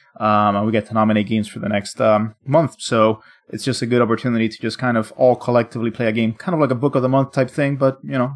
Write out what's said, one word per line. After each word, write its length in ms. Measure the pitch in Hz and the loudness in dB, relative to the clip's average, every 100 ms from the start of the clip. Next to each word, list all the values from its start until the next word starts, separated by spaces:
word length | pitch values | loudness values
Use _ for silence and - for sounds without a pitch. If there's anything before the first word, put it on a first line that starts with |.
| _ - | _ -4
Um, 380 | 110 107 104 101 | 0 2 2 2
and 80 | 107 | 0
we 80 | |
get 140 | 107 - | 0 -2
to 60 | |
nominate 340 | 113 110 107 98 | 0 2 2 0
games 200 | 110 104 | -2 -4
for 120 | 110 | -6
the 100 | 110 | -4
next, 320 | 104 104 - | -4 -6 0
um, 340 | 113 107 113 - 131 | 2 2 0 -8 0
month. 360 | 151 147 - | 0 0 -4
So 400 | - 117 110 107 - _ _ | -4 2 2 2 -8 _ _
it's 140 | 113 | -8
just 180 | 135 120 | -6 -4
a 40 | 120 | 0
good 160 | 123 | 2
opportunity 480 | 113 113 127 117 110 | 2 0 -2 -2 -2
to 80 | - | -4
just 160 | 113 - | -8 -4
kind 200 | 127 117 | -2 -2
of 160 | 107 | -4
all 240 | - 127 123 | 0 2 2
collectively 520 | - 123 110 117 117 | 2 0 0 -4 -6
play 160 | 107 113 | -2 -2
a 40 | |
game, 220 | 113 113 | 0 -2
kind 200 | 110 - | -2 -4
of 60 | 165 | 0
like 120 | 139 | 0
a 40 | 120 | 0
book 200 | 139 135 | 0 0
of 60 | |
the 60 | 127 | 2
month 240 | 135 131 | 2 0
type 180 | 139 127 | -2 -2
thing, 280 | - 139 139 | -2 -2 0
but, 220 | 135 131 | 0 -2
you 140 | - 135 | -6 -4
know, 160 | 123 | -4